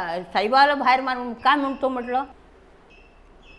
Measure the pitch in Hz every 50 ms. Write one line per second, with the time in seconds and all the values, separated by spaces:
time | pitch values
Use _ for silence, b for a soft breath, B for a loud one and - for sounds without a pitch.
0 | 214 170 170 180 175 - - 190 202 220 262 269 285 294 285 277 240 254 262 262
1 | 269 262 254 247 247 240 226 - - 254 294 294 277 269 262 - 269 262 254 247
2 | 233 240 247 262 277 - - - - _ _ - - - - _ _ - - -
3 | - _ _ _ - - - - - - -